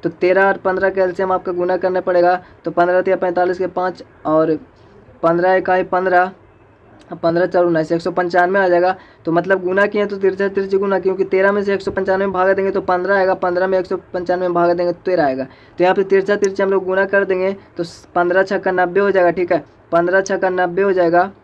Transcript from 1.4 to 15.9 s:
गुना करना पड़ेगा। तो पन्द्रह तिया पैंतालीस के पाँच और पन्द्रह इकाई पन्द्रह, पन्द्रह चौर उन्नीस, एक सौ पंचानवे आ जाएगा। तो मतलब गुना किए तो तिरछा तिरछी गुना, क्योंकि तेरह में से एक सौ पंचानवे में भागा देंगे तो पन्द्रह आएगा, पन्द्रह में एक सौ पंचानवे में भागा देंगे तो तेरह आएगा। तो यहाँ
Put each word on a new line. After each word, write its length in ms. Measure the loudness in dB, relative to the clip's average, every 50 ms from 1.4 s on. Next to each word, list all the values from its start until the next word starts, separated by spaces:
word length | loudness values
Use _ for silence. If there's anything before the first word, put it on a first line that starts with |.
| -2 -6 -4
गुना 240 | -4 -2 -2 -2
करना 240 | -2 -2 -2 -2 -2
पड़ेगा। 340 | -2 0 2 4 4 4 2 0 -4 -14 -20 -10 _
तो 60 | -6
पन्द्रह 300 | 0 0 0 2 2 0
तिया 140 | 2 0 0
पैंतालीस 400 | 0 -2 -2 0 0 0 0 0
के 100 | -4 -4 -4
पाँच 340 | -4 -4 -4 -4 -6 -8 -18 -20 -20 -12 -4
और 300 | 0 2 2 2 2 0 -4 -6 -16 _ _ -20 -20 -20 -20 -20 -20 -14 -2 0
पन्द्रह 320 | 0 0 2 2 2 2
इकाई 280 | 2 2 0 0 0 0
पन्द्रह, 460 | -2 -2 -2 0 2 2 2 2 0 -4 -14 -20 -20 _ _ _ _ _ _ _ -20 -20 -20 -18 -18 -14
पन्द्रह 320 | -4 -2 0 0 2 0
चौर 180 | 0 2 0 2
उन्नीस, 260 | 2 2 0 0 -2
एक 100 | -2 -2
सौ 100 | -2 -4 -4
पंचानवे 460 | -2 -4 0 2 2 2 2 2 0
आ 80 | 2
जाएगा। 280 | 2 2 2 2 0 -2 -4 -10 -20 -20 _ _
तो 60 | -2
मतलब 320 | -2 -2 0 0 -2 -2 0
गुना 220 | -2 0 0 0
किए 180 | 0 0 -2 -2
तो 120 | -2 -4
तिरछा 300 | 0 0 -2 0 0 -4 -2
तिरछी 280 | -2 -4 -4 -2 -2
गुना, 220 | -2 0 0 -2 0
क्योंकि 240 | 0 -2 -2 -2 -2
तेरह 260 | 0 0 2 2 2
में 120 | 2 0 -2
से 100 | -2 -2
एक 80 | -2
सौ 100 | -4 -6
पंचानवे 340 | -4 -4 -2 -2 0 0 0
में 80 | -2 0
भागा 200 | 0 2 2 2
देंगे 180 | 0 0 -2
तो 100 | -2 -2 -2
पन्द्रह 320 | 0 -2 -2 0 0 0
आएगा, 180 | 2 2 0 0
पन्द्रह 320 | 0 -2 -2 0 0 0
में 120 | 0 0 -2
एक 60 | -2
सौ 120 | -2 -6 -8 -8 -10 -10
पंचानवे 340 | -8 -4 -2 -2 -2 -2
में 60 | -2 0
भागा 180 | 2 2 2 2
देंगे 180 | 0 0 -2 -4
तो 60 | -4 -4
तेरह 220 | -2 0 0 0
आएगा। 180 | 0 0 -4 -8
तो 400 | -10 -12 -20 -20 -20 -4 0 2
यहाँ 120 | 2